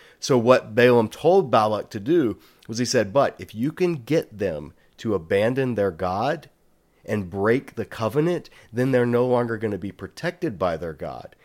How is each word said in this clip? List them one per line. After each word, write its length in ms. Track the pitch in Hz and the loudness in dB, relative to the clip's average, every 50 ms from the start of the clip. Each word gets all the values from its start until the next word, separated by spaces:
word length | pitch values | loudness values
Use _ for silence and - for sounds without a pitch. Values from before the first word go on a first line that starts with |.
| - - _ _ | -20 -20 _ _
So 180 | - - 143 | -2 2 2
what 380 | 123 110 120 127 123 - 117 107 | 4 6 6 6 4 4 0 2
Balaam 340 | 117 120 123 123 120 110 104 | 4 6 6 6 6 4 2
told 420 | - - - 156 180 196 180 123 | -2 0 2 4 4 4 4 4
Balak 380 | 113 117 107 107 107 101 - - | 2 2 2 2 0 -4 -6 -8
to 100 | - 110 | -10 -8
do 380 | 98 117 165 175 143 113 101 - _ _ _ _ _ | -2 0 2 2 2 0 -2 -6 _ _ _ _ _
was 120 | - 117 110 | -10 -6 -4
he 60 | 127 | -2
said, 280 | 113 - 123 107 98 95 | 0 0 0 0 2 2
"But 240 | 139 139 101 - - | 2 2 2 -2 -6
if 160 | 98 - - | -14 -14 -8
you 160 | 107 117 147 | -6 -4 -4
can 240 | 165 - 185 175 170 | -2 -2 -2 -2 -2
get 440 | 147 117 - 147 160 156 - 107 101 | -4 -4 -2 -2 -2 -2 -4 -6 -6
them 340 | 104 92 80 76 73 71 - _ _ _ _ - | -4 -4 -4 -6 -8 -12 -16 _ _ _ _ -8
to 160 | - 113 104 | -4 -2 -2
abandon 640 | 95 80 82 98 98 104 117 127 131 135 127 120 | -2 -2 0 0 2 2 2 0 0 -2 -2 0
their 160 | 104 101 98 85 | 0 -2 -2 -2
God 580 | 78 92 90 92 98 113 139 160 165 - - _ _ _ _ _ _ _ _ _ _ _ | -2 -4 -4 -2 -2 -2 -2 -4 -4 -8 -16 _ _ _ _ _ _ _ _ _ _ _
and 260 | - 107 104 98 87 | -6 -6 -4 -4 -6
break 460 | 87 98 98 107 117 135 120 - - | -4 -2 0 2 2 0 -2 -6 -10
the 80 | - 104 | -10 -10
covenant, 640 | - - - 110 110 104 143 156 170 175 160 - - - - - _ - | -10 -8 -6 -4 -2 -2 0 0 0 -2 -4 -6 -10 -18 -20 -20 _ -4
then 180 | 113 127 135 | -2 0 2
they're 160 | 135 123 120 | 2 2 2
no 180 | 120 120 120 123 | 2 2 2 2
longer 320 | 127 123 120 120 117 117 | 2 2 0 0 -2 -4
gonna 220 | 104 107 110 101 92 | -4 -4 -4 -4 -6
be 140 | 92 101 92 | -8 -10 -10
protected 680 | - 98 92 - - - 170 175 - - 160 110 82 | -12 -14 -16 -12 -8 -8 -8 -6 -6 -6 -6 -4 -2
by 180 | 92 90 82 | -2 -2 -2
their 160 | 80 87 82 78 | -2 -6 -8 -8
God. 440 | 69 87 78 65 58 - - - _ _ | -10 -10 -12 -10 -12 -16 -20 -20 _ _